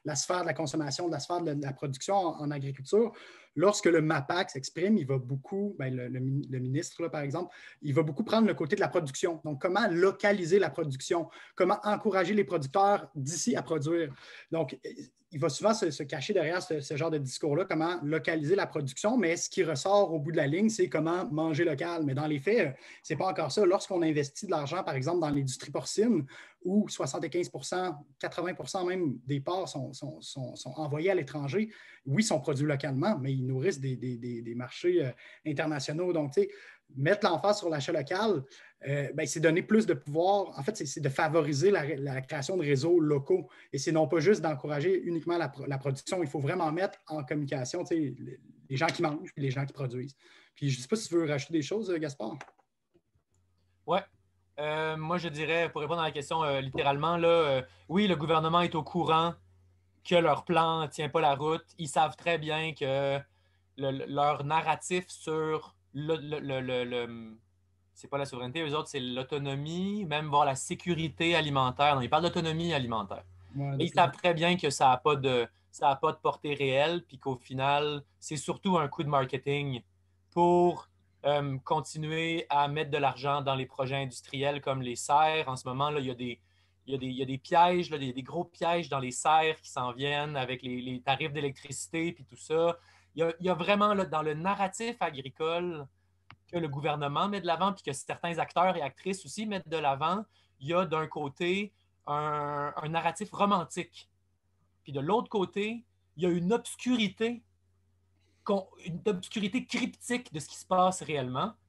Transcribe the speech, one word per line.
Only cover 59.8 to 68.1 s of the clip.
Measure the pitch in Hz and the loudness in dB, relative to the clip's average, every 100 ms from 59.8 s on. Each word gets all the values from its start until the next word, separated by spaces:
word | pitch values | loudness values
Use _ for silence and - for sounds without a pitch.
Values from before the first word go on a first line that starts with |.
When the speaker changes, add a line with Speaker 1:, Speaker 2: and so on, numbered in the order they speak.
| _ _ | _ _
Speaker 2:
que | - 175 | 0 4
leur | 165 139 - | 4 2 2
plan | 165 160 165 151 | 2 2 0 -2
tient | - 151 | -4 -2
pas | 165 | 4
la | 151 135 | 4 4
route. | 151 160 - - | 0 -2 -4 -10
Ils | 156 | -2
savent | 170 156 - | 2 2 2
très | 170 170 | -2 0
bien | 151 156 160 | 0 -2 -4
que | 143 135 135 139 139 - _ _ _ _ - | -2 0 0 0 -2 -4 _ _ _ _ -6
le, | 135 | -4
le, | 135 135 | -4 -4
leur | 139 147 143 143 | 0 2 0 0
narratif | 160 156 147 - 180 180 | 0 0 -2 -2 -4 -4
sur | - - 156 156 156 - _ _ | -10 -4 -2 -2 -2 -6 _ _
le, | 135 151 160 | -8 -4 -4
le, | 147 147 | -4 -6
le, | 139 131 | -4 -4
le, | 127 127 123 | -2 -2 -2
le, | 123 117 117 113 110 _ _ _ _ _ | -4 -6 -8 -14 -18 _ _ _ _ _
c'est | - | -20
pas | - | -8